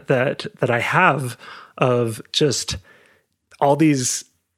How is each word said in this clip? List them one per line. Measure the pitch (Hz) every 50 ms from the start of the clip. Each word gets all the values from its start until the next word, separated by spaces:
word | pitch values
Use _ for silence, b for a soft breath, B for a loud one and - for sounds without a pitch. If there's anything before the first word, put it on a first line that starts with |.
| - -
that, | 143 127 127 143 139 - - - - -
that | 147 123
I | 120 120
have | 117 - - 160 185 175 139 - 131 123 117 - B B B B B B B B
of | - 127 123 120 120 113 110 - - _
just | - - 156 143 113 - - - - 98 b b b b b b b b b b b _ _ _ - -
all | 156 139 143
these, | 143 160 156 147 131 123 - - - - _ _ _ _ _ _